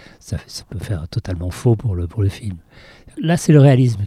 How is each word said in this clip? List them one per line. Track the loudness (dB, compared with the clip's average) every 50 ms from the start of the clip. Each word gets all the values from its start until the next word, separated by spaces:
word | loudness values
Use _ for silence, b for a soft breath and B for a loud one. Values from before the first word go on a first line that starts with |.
| B B B B
ça, | _ -10 -10 -10 -10 -12
ça | -18 -18 -16 -14
peut | -14 -12
faire | -8 -6 -8 -8 -8 -8
totalement | -8 -8 -6 -6 -8 -6 -6 -8
faux | -8 -2 0 0 0
pour | 0 -2 -4 -4
le, | -4 -6 -6
pour | -4 -2 -2
le | -2
film. | -2 -4 -8 -10 -10 -12 -14 b b b b b b b b b b b
Là, | -2 -2 -2
c'est | 0 2 6 6
le | 8
réalisme | 8 8 6 4 4 2 0 -2 -6